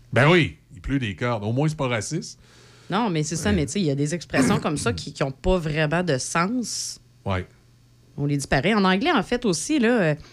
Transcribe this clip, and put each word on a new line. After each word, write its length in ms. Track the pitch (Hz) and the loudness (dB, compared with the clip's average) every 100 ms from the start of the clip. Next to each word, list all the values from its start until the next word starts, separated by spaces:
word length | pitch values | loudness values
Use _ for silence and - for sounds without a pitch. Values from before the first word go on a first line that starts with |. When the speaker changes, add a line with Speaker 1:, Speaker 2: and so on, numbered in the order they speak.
| - | -2
Speaker 1:
Ben 160 | 117 143 | 4 6
oui, 280 | 180 110 - _ | 6 4 -4 _
il 60 | - | -12
pleut 160 | - 139 | -4 -2
des 160 | 113 | -2
cordes. 300 | 92 123 113 | -4 -2 -2
Au 80 | 104 | -2
moins, 160 | 123 156 | 0 0
c'est 80 | 156 | 0
pas 100 | 131 | -2
raciste. 500 | 117 - 160 233 - - - - - - | -2 -4 -6 -8 -18 -20 -20 -20 -20 -4
Speaker 2:
Non, 180 | 185 240 | -2 0
mais 140 | 165 | -2
c'est 140 | 151 165 | -2 -2
ça, 120 | 208 | 0
Speaker 1:
Ouais. 60 | 202 | 0
Speaker 2:
mais 80 | 143 | 0
tu 60 | |
sais, 80 | 208 | 0
il 60 | 151 | 0
y 40 | |
a 40 | |
des 200 | 139 147 | 0 -2
expressions 460 | 170 - 170 - 214 | -4 -2 0 2 2
comme 160 | 214 147 | 0 -2
ça 160 | - | -2
qui, 220 | 170 - | -4 -8
qui 80 | - | -6
ont 80 | 139 | -6
pas 260 | - 185 185 | -2 0 0
vraiment 460 | 156 151 151 170 | 0 0 0 0
de 160 | 180 131 | 0 -2
sens. 840 | - 170 185 254 214 - - - _ _ | 0 -2 0 -2 -4 -6 -8 -12 _ _
Speaker 1:
Ouais. 220 | 98 92 90 _ _ _ _ _ _ - | -4 -4 -4 _ _ _ _ _ _ -6
Speaker 2:
On 80 | 143 | -2
les 100 | 143 | -2
dit 100 | 139 | 0
pareil. 280 | 147 160 | 0 2
En 100 | 214 | 2
anglais, 260 | 190 185 294 | 2 2 2
en 100 | 285 | 0
fait, 240 | - 240 233 | 0 -2 0
aussi, 320 | 165 - 302 | -2 0 2
là, 240 | 220 247 | 4 4
euh, 120 | 165 147 - | 2 0 -6